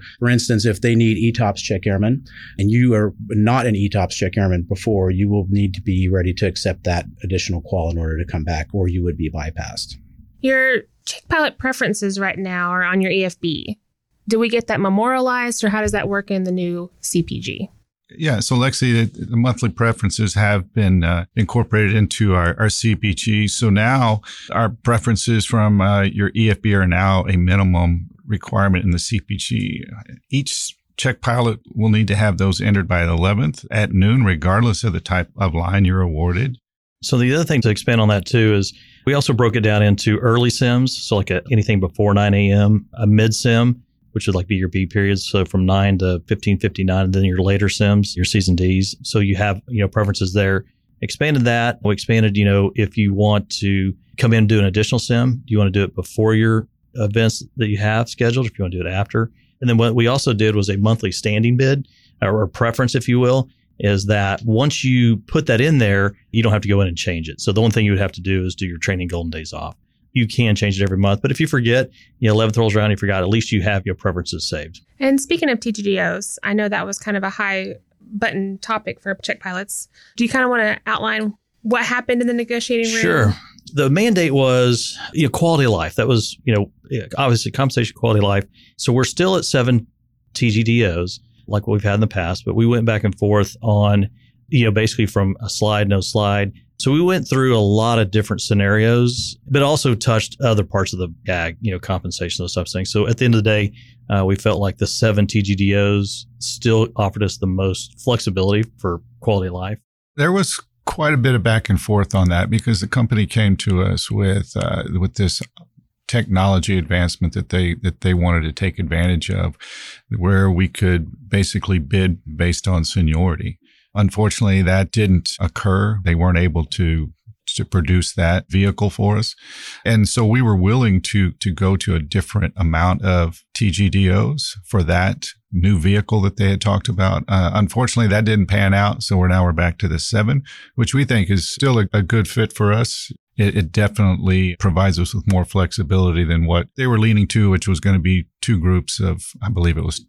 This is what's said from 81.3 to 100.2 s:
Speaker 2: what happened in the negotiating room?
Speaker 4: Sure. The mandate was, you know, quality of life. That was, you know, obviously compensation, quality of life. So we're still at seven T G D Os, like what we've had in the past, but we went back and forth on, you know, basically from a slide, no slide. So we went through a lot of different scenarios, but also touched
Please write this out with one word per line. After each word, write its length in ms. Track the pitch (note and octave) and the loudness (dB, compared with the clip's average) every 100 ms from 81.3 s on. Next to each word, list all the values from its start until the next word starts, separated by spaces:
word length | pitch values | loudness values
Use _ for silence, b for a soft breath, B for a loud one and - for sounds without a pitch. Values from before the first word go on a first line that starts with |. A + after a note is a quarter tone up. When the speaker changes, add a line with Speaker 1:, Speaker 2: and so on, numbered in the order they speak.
| - _ _ | -8 _ _
Speaker 2:
what 240 | A3 A#3+ A#3+ | -2 -2 -2
happened 360 | B3 B3 A#3+ | -4 -2 -2
in 60 | A#3+ | -2
the 60 | |
negotiating 580 | A#3+ A#3+ A#3 - A#3 A3+ | -2 -4 -6 -4 -2 -2
room? 80 | A3+ | -2
Speaker 4:
Sure. 320 | F3 D#3+ G#2 - B B - | 0 2 2 0 B B -10
The 180 | C#3+ C3+ | -2 2
mandate 420 | E3 A#3 F3+ D#3+ | 2 2 2 2
was, 640 | C3+ C3 B2+ B2 A#2+ - - B | 2 4 4 2 0 -4 -10 B
you 100 | D#3 | -2
know, 60 | C3+ | 0
quality 360 | - E3 D#3+ B2+ | 2 2 4 4
of 60 | |
life. 220 | F#2 D#2 - | 2 0 0
That 120 | A#2 | 2
was, 280 | A#2 - - - | 2 0 -6 0
you 100 | G#2 | 0
know, 160 | G2+ _ - B2 - - | 0 _ -10 -8 -8 -4
obviously 360 | C3+ A#2 A#2+ | 0 0 -2
compensation, 420 | - C3+ C3+ A2 - | -2 -2 0 -4 -2
quality 240 | A#2 G#2 | 0 2
of 40 | |
life. 220 | G2+ G2 - b b - | 2 0 -2 b b -6
So 140 | - | 0
we're 120 | B2 | 2
still 320 | B2+ - F#3 F#3+ | 0 0 0 0
at 100 | - | 0
seven 400 | C3+ A#2+ A#2+ - _ _ _ _ | 0 4 2 0 _ _ _ _
T 160 | - A#2+ | -2 0
G 140 | G#2 | 2
D 200 | A#2 A#2 | 2 2
Os, 360 | G2+ E2+ F2+ - b b - | 2 0 -6 -8 b b -4
like 220 | G2+ G#2+ | -4 0
what 60 | |
we've 100 | G#2+ | 0
had 120 | G2+ G#2 | 0 0
in 60 | |
the 60 | A2 | 0
past, 360 | G2 E2+ F#2 | 0 -4 -4
but 120 | - G2 | -4 0
we 100 | A#2 | 2
went 220 | A#2+ A2+ | 2 0
back 160 | G#2+ | 0
and 120 | G2+ - | -2 -2
forth 400 | G#2 G#2 G2 - | 2 2 0 -4
on, 480 | A2+ G#2 G#2 G#2 G2+ b b b - | 0 2 4 2 0 b b b -2
you 180 | C3 A2+ | 2 2
know, 60 | |
basically 340 | G#2 A2 - G2+ | 2 0 0 -2
from 320 | G2+ G2 F#2+ | 0 0 -2
a 80 | G#2 | -8
slide, 380 | - G#2+ G#2 G2+ | -2 0 0 2
no 140 | G2 | 0
slide. 520 | - G#2+ G2+ G2+ G2+ b b - | 0 0 0 0 -2 b b -4
So 120 | C3+ | 0
we 100 | D3 | 2
went 260 | F3 F#3 B2 | 2 0 -2
through 300 | C3 C3 A2+ | 0 2 4
a 20 | |
lot 380 | G2+ G#2 A2+ A2+ | 4 2 2 2
of 140 | G2+ | 2
different 280 | G#2+ G#2 G2+ | 0 0 -4
scenarios, 960 | - G2+ G2+ G#2+ A2+ A#2+ B2 B2 - - - | 0 2 2 2 4 4 2 -2 -8 -12 -2
but 160 | C#3+ | 0
also 320 | C#3+ D3+ C#3 G#2+ | 2 2 0 0
touched 440 | - A2 | 2 0